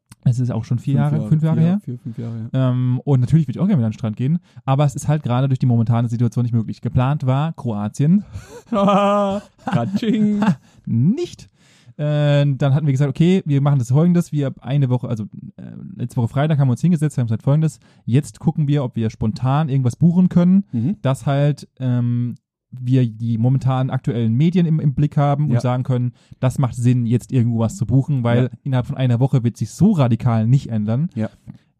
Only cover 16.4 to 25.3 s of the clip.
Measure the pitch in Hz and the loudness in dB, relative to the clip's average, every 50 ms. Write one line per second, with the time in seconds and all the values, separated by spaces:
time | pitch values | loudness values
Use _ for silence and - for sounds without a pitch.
16.4 | 147 160 165 135 139 127 120 - - 165 180 147 151 151 - - 123 110 110 - | -2 0 0 2 2 2 0 0 0 0 0 2 0 -2 -2 -2 -2 -2 -4 -2
17.4 | - 139 139 156 160 156 - - _ _ _ _ _ - 113 143 156 - - - | 0 0 2 2 2 0 -2 -6 _ _ _ _ _ -2 0 0 0 -2 -6 -6
18.4 | - 170 - - 151 139 147 139 131 127 - 117 113 110 - - 117 110 98 - | -4 -2 -2 0 0 0 0 -2 -2 -4 -4 -4 -4 -4 -4 -4 -4 -4 -4 -2
19.4 | 120 127 135 147 160 139 131 135 127 120 - - - 175 170 185 185 180 - 180 | -2 0 0 0 0 0 0 0 0 0 0 2 2 2 4 4 2 4 4 4
20.4 | 175 180 185 196 196 _ - 117 107 151 208 - - 127 135 - - 147 139 139 | 4 4 4 4 2 _ -2 -2 -2 -2 -2 -2 -2 -2 -2 -2 -2 -2 0 2
21.4 | 143 147 143 - - - _ - 131 127 123 123 120 120 120 120 120 120 113 - | 2 0 0 -2 -6 -16 _ -6 -4 -2 0 0 0 0 0 -2 -2 -4 -6 -10
22.4 | _ _ _ _ _ _ - 127 127 123 131 131 127 117 110 107 117 117 117 107 | _ _ _ _ _ _ -16 -10 -2 0 2 2 2 2 -2 -4 -4 -2 0 0
23.4 | 113 127 135 131 - 131 131 127 131 135 - 127 - - 101 120 117 110 113 123 | 2 2 2 2 0 0 0 0 -2 -2 -2 -4 -2 -2 -2 0 0 0 2 2
24.4 | 156 180 170 185 170 160 160 156 - 151 131 - 147 151 - 156 143 143 | 2 2 2 2 2 2 2 0 0 0 0 0 0 0 2 2 2 2